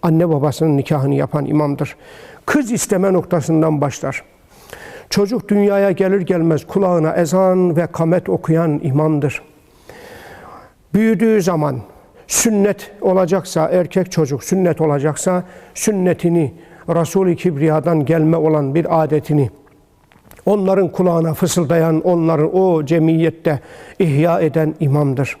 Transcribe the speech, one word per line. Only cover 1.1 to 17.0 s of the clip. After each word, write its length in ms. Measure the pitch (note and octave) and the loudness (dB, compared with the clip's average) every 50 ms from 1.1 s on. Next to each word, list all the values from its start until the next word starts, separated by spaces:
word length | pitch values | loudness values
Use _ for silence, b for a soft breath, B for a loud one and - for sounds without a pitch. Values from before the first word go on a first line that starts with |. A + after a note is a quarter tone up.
| C#3+ | 0
yapan 320 | C3+ C#3+ C#3+ - D3+ C#3 | -2 -2 -2 -4 -4 -4
imamdır. 500 | - D3+ D3+ D3+ C#3+ C#3+ C#3 - - - B B B B B B B B B B | -2 -2 -2 0 -2 -2 -4 -6 -8 -8 B B B B B B B B B B
Kız 260 | - - D4+ C#4 G#3+ A#3+ | -2 -2 -2 0 0 -4
isteme 400 | - - - G#3 F#3 F#3+ G3 F#3+ | -4 -2 -2 -2 0 2 2 2
noktasından 680 | F3+ F3+ - F3+ E3+ C#3+ - E3 D#3+ D#3 D#3+ D#3 D3 | 0 0 0 -2 -2 0 0 0 2 2 2 0 0
başlar. 420 | C#3+ C#3+ - - - C3+ C3+ - - _ _ _ _ B B B B B B B B B B B B B | -2 -4 -4 -6 -8 -8 -8 -8 -14 _ _ _ _ B B B B B B B B B B B B B
Çocuk 380 | - G3 G3+ F#3+ A#3+ A3 - - | 0 0 0 0 -2 -6 -2 0
dünyaya 420 | G#3 G3+ G3+ G3+ G3+ G3 G3 G3+ | 0 2 2 2 2 2 2 0
gelir 300 | F3+ - F#3+ F#3 F#3+ G3+ | 2 0 0 0 0 0
gelmez 460 | F3+ - F#3+ F3 E3 E3+ D#3 D3 - | 0 -2 0 0 2 2 0 0 -2
kulağına 460 | - - G3 G3 F#3 F3+ E3+ D#3 D#3 E3 | -4 -2 0 0 2 2 2 0 0 0
ezan 640 | F#3 F3 D3 E3 F#3 F#3+ F#3+ F#3 F#3 F#3 F3+ E3 | 0 -2 0 2 2 2 2 2 2 2 2 0
ve 100 | D3+ E3+ | 0 -2
kamet 420 | E3 - - E3 E3 F3 F3+ F3+ - | -4 -4 -2 0 0 0 0 0 -2
okuyan 520 | F#3 E3 - - D#3+ D#3+ E3+ E3 D3 D3 - | -4 -4 -2 0 0 0 2 0 -2 -2 -2
imamdır. 600 | C#3 C3 D3 D#3 D#3 D#3 D3 C#3 C#3+ - - - - - _ _ B B B B B B B B B B B B B B B B B B B B B B B _ _ - | -2 0 0 0 0 0 0 -2 -2 -4 -6 -14 -16 -20 _ _ B B B B B B B B B B B B B B B B B B B B B B B _ _ 0
Büyüdüğü 480 | G3 A3 A3 A3+ F3 A3+ A3+ A3 G#3+ F3+ | 2 2 2 2 2 2 2 2 2 2
zaman 340 | F3+ F3+ D#3 D3+ D3 C3 B2 G2 - - - - - B B B | 0 0 0 -2 -2 -4 -6 -10 -14 -20 -20 -20 -20 B B B
sünnet 640 | B - - - A#3 A3 G3+ G3 G#3 F#3+ - - - - - | B -4 0 0 2 2 2 2 2 0 -2 -8 -20 -16 -4
olacaksa, 680 | - G3 F#3 F#3+ F#3 D#3+ F#3 F#3+ - - - E3 D#3+ - | -2 0 2 2 2 2 0 -2 -2 -2 -2 -2 0 2
erkek 440 | D#3 F#3 F3 - - F#3+ F3+ F3+ - | 2 0 0 0 -2 -2 -2 -2 0
çocuk 320 | - D#3 B2+ C#3+ B2 - | -2 0 0 -2 -6 -4
sünnet 360 | - F#3 F#3+ F#3 F3 D3+ - | -2 -2 0 2 0 0 0
olacaksa, 640 | D#3+ D#3 D3 C#3 C3 D#3 D3 - - F#3 F#3 F3+ F3 B B B B B B | 0 0 0 0 0 -2 -2 -2 -2 -2 -2 -2 -4 B B B B B B
sünnetini, 800 | - - - G#3+ G3 F3+ F3+ E3 - - E3+ E3+ E3+ D#3+ B2 - B B B B B B - | -4 -2 -2 0 0 0 0 0 0 0 0 2 2 0 -2 -6 B B B B B B -2
Resul-i 480 | E3 E3 | 0 0